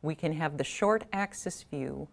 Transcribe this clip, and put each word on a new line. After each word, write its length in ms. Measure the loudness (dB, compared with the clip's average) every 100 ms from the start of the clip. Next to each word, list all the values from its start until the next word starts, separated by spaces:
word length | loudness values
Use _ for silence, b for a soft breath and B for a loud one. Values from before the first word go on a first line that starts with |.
we 120 | -2
can 200 | 0 0
have 240 | 2 0 0
the 60 |
short 400 | -2 2 4 4 2
axis 520 | -2 -2 -2 -6 -6
view 460 | -8 -4 -4 -4 -8